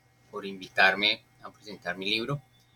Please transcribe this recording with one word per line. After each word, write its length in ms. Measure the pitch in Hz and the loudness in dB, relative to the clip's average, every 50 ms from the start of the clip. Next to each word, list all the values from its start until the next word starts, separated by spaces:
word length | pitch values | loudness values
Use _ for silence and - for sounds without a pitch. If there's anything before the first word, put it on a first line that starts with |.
| _ _ _ _ _ _ | _ _ _ _ _ _
por 160 | - 104 98 | -12 -10 -10
invitarme 760 | 98 98 92 92 - - 101 98 95 92 95 104 107 110 117 - _ _ _ | -10 -10 -10 -12 -4 2 4 6 6 6 4 2 2 2 0 -6 _ _ _
a 80 | - 104 | -20 -20
presentar 480 | - _ - 107 98 - - 87 90 92 | -20 _ -18 -18 -18 -8 -6 -6 -6 -4
mi 120 | 95 101 | -2 -2
libro. 320 | 107 110 117 120 143 143 - _ _ _ _ _ _ | -2 -2 -2 -4 -6 -6 -8 _ _ _ _ _ _